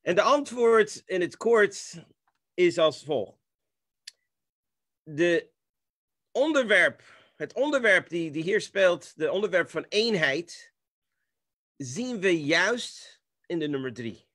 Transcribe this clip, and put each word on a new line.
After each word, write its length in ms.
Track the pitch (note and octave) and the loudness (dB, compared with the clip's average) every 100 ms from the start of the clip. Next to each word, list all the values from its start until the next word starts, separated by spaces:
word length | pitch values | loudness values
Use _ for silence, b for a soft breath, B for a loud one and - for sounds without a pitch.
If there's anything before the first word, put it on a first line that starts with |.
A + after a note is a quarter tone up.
En 140 | - | 0
de 80 | F#3 | 2
antwoord 800 | G#3+ D4 C#4 A#3+ A#3 A3+ G#3+ - _ | 4 2 0 0 4 4 2 -4 _
in 140 | F#3 | -4
het 160 | F3 - | -4 -4
kort 680 | A3 A#3 G3+ G3 - E3+ - _ _ _ _ | 2 4 2 0 -16 -18 -20 _ _ _ _
is 240 | - F3+ E3 | 0 0 4
als 260 | D#3+ - | 0 0
volgt. 340 | C#3 C#3 F#2 _ _ _ _ _ _ _ - _ _ _ _ _ _ _ _ _ | -6 -6 -6 _ _ _ _ _ _ _ -20 _ _ _ _ _ _ _ _ _
De 480 | - D3 E3+ E3 - _ _ _ _ _ _ _ _ | -14 -2 2 0 -2 _ _ _ _ _ _ _ _
onderwerp, 720 | A3 D4 D4 A3+ G3 D#3+ A#2 b b b _ | -2 2 2 2 4 4 0 b b b _
het 160 | D3 | -10
onderwerp 560 | - C#4+ C#4 A3+ F#3 - | -2 0 2 4 2 2
die, 220 | E3+ E3 | -6 -6
die 120 | D3 | -6
hier 180 | D#3+ G#3+ | -2 -4
speelt, 520 | - F#3+ F#3 F3 - - | -4 2 2 2 -6 -6
de 140 | D#3 | -4
onderwerp 400 | E3+ G#3 F3 D#3 | -2 0 0 -2
van 140 | D#3+ D#3 | -6 -4
eenheid, 840 | G3+ A#3 G3+ D3+ C#3 E3+ - - _ _ _ _ _ _ _ _ _ _ _ | -2 0 0 0 -2 -6 -16 -20 _ _ _ _ _ _ _ _ _ _ _
zien 440 | C3+ C#3 B3 A#3 | -12 -8 -6 -2
we 240 | F#3+ E3+ | 0 0
juist 760 | C#3+ D#3+ F#3+ A#3+ - - - _ _ _ _ | 2 2 2 -2 -8 -16 -20 _ _ _ _
in 120 | E3+ | -6
de 100 | D3+ | -4
nummer 240 | C#3 C3 | -4 -6
drie. 360 | A#2 A#2 F2+ _ | -10 -12 -12 _